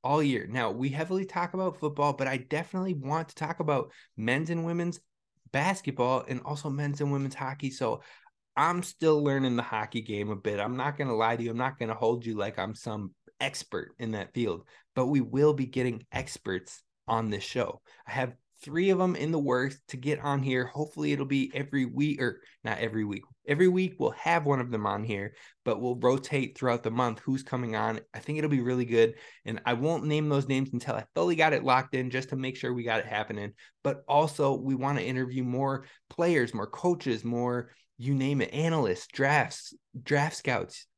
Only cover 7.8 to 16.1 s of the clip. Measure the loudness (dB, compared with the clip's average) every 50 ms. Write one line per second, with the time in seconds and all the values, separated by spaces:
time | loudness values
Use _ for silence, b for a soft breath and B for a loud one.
7.8 | -2 -2 -2 -4 B B B B B B B _ _ _ _ 2 2 2 2 0
8.8 | -4 -6 -6 _ 4 6 6 6 4 4 2 4 2 2 2 0 0 -2 -4 -4
9.8 | -4 -4 -4 -6 -4 -2 -4 -2 -2 -2 -4 -2 -2 -2 0 0 -2 -2 -2 -2
10.8 | -2 -4 -2 -2 -2 0 2 2 2 2 2 0 -2 -2 -2 0 -2 -2 -2 -4
11.8 | -4 -4 -2 2 2 2 2 2 -2 -4 -2 -2 -2 -2 -2 -4 -6 -6 -6 -8
12.8 | -8 -8 -6 -6 -6 -8 -12 _ _ -20 _ _ -6 -4 -4 -8 -10 _ -8 -8
13.8 | -8 -8 -10 -8 -6 -4 -4 -6 -6 -6 _ -2 -2 -2 -2 -4 -8 B B B
14.8 | B B _ 0 0 2 2 2 2 2 2 6 6 6 6 4 -2 -2 0 0
15.8 | 0 0 -2 -6 -10 _